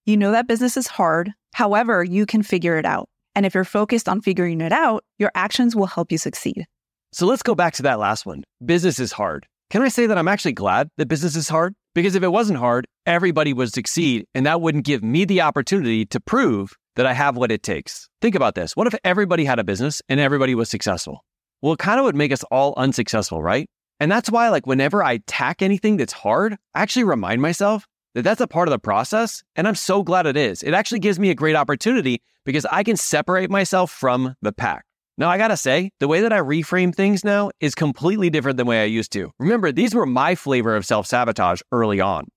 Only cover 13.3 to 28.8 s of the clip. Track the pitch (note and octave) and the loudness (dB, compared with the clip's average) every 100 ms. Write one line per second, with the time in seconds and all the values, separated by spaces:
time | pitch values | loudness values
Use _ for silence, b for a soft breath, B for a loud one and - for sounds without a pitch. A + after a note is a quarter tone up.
13.3 | D#3 D3 B2+ A#2+ B2+ G#2 E3 D#3 A#2 - | 2 0 0 -2 -4 -4 0 0 0 -4
14.3 | C3 C#3+ E3+ E3 D3 C#3 C3 A2 D3+ G3 | -2 0 2 0 0 0 -2 0 0 2
15.3 | F#3 D#3 C#3+ - G3 B2 A2 G#2 B2+ - | 2 2 0 0 0 2 0 -2 -6 -2
16.3 | A#3+ G#3 G#2 G2 - _ - B2+ B2+ C#3+ | 0 2 0 -4 -12 _ 0 0 2 0
17.3 | A#2+ A#2+ G#2+ - D#2+ - - - - A3+ | 0 0 0 -2 -6 -8 -16 -18 -2 0
18.3 | G3 A#2 F#2+ E2 - A#3 A3 F3+ F3+ G3 | 2 0 0 -6 -2 -2 0 0 0 2
19.3 | E3+ C#3 A#2+ G2 G2 C3+ - - C3+ C#3 | 0 2 0 0 -2 -2 -4 -2 0 2
20.3 | C#3+ C3 A#2+ A#2 G#2 - F2 - C2+ _ | 2 0 0 -2 -4 -4 -4 -6 -14 _
21.3 | _ _ - D3 D#3+ F#3 A#3+ C4 C#3+ D3 | _ _ -6 -2 -2 0 2 2 2 0
22.3 | C3+ - B2+ C#3+ - C3+ C3 A2 A2 G2 | -2 0 0 2 2 -2 0 -2 -2 -2
23.3 | D#2+ E2 A#2+ - _ _ - D3+ A3 - | -4 0 -2 -2 _ _ -4 0 0 0
24.3 | A#3 A#3 D#3+ C3 C3 C#3+ G3+ D3+ A#2 - | 2 2 2 0 0 2 2 0 -2 -4
25.3 | - B2 E3+ F#3+ G3 G#3+ G3+ A#2 - G2+ | -4 -4 0 0 2 2 0 -2 -4 0
26.3 | B2+ G#3+ G3+ _ D3+ G#3+ B3+ G#3+ B2+ F#2 | 0 0 -4 _ -4 -2 0 2 0 0
27.3 | A#2 D#3 E3+ G3+ G#3+ - _ _ A#2+ - | 0 0 0 0 0 -6 _ _ -2 0
28.3 | A3 B3 E3 E3+ B2 | 0 0 0 0 0